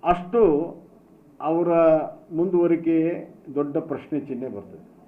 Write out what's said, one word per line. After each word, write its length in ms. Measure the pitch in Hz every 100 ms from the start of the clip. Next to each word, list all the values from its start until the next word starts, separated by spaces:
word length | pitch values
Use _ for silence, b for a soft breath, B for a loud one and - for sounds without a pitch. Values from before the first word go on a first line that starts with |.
ಅಷ್ಟು 360 | 160 180 180 233 208 147 170 - - _ _ _ _ _
ಅವರ 280 | 147 165 170 165 165 156 151 - -
ಮುಂದುವರಿಕೆ 960 | 160 180 175 170 170 165 165 160 180 - - -
ದೊಡ್ಡ 220 | 139 147 147
ಪ್ರಶ್ನೆ 440 | 160 135 - 147
ಚಿಹ್ನೆ 280 | 135 123 131
ಬರ್ತದೆ. 380 | 101 98 95 - _